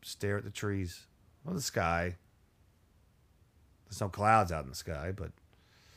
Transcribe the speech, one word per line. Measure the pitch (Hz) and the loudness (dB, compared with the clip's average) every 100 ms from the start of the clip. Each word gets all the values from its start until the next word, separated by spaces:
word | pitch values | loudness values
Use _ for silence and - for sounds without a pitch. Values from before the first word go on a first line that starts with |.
stare | - - 101 101 | -14 -6 -2 -2
at | |
the | 107 | -4
trees. | - 107 98 90 - - _ - - | -6 -2 -2 -4 -6 -18 _ -20 -16
Well, | 147 | -6
the | 180 | -4
sky. | - 113 85 85 87 87 _ _ _ _ _ _ _ _ _ _ _ _ _ _ - _ - | -2 0 2 2 0 -4 _ _ _ _ _ _ _ _ _ _ _ _ _ _ -20 _ -14
There's | 98 | -6
no | 101 | -4
clouds | 101 107 110 90 | 2 6 8 6
out | 80 | 0
in | 65 | -4
the | 65 | -8
sky, | - 78 85 | -6 -4 -4
but | 92 82 - - _ _ - - | -6 -8 -12 -20 _ _ -20 -20